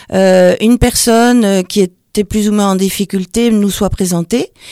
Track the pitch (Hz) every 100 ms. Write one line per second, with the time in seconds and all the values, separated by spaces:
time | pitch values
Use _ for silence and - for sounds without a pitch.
0 | - - 190 185 180 - 220 240 247 -
1 | 233 226 240 247 208 190 185 208 180 _
2 | _ 208 202 214 208 208 202 190 190 -
3 | 196 196 180 233 233 214 202 - 196 -
4 | 185 170 170 240 359 _ -